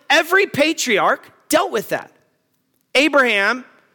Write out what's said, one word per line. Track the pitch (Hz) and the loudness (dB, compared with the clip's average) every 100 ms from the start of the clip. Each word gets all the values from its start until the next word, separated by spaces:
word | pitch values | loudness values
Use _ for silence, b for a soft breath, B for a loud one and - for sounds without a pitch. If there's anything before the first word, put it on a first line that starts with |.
| - | -2
every | 294 330 370 392 | 0 2 0 0
patriarch | - 294 320 254 196 165 254 - _ _ | 0 -2 -2 -2 0 0 -2 -8 _ _
dealt | 302 392 | -2 0
with | 240 - | -4 -6
that. | 139 - _ _ _ _ _ _ _ _ | -8 -10 _ _ _ _ _ _ _ _
Abraham | 247 302 285 254 208 202 247 247 _ _ | 0 2 2 2 2 0 -2 -8 _ _